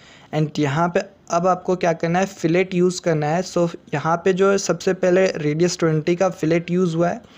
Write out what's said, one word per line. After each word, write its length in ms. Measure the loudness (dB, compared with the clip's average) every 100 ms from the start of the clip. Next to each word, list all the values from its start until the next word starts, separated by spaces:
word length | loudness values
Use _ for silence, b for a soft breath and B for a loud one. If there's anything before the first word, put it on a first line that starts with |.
| B B B
and 240 | -4 -2 -2
यहाँ 300 | -2 0 0
पे 120 | -2 -4 -10 -4
अब 160 | 0 0
आपको 300 | 0 -2 -2
क्या 160 | 0
करना 260 | 0 0 0
है, 80 | -2
फिलेट 480 | -2 0 0 0
यूज़ 260 | 0 0 0
करना 240 | -2 -2 0
है। 160 | -2
So 260 | -2 -2 -2 -2 -8
यहाँ 220 | -4 -2 0
पे 80 | 0
जो 180 | 2 2
है 80 | 2
सबसे 340 | 0 -2 -2
पहले 320 | 0 2 4 2 0
रेडियस 400 | -2 0 0 0
ट्वेंटी 380 | 0 0 0 0
का 120 | 0
फिलेट 400 | 0 0 0 0
यूज़ 260 | 0 0 0
हुआ 120 | 0
है। 140 | -2 B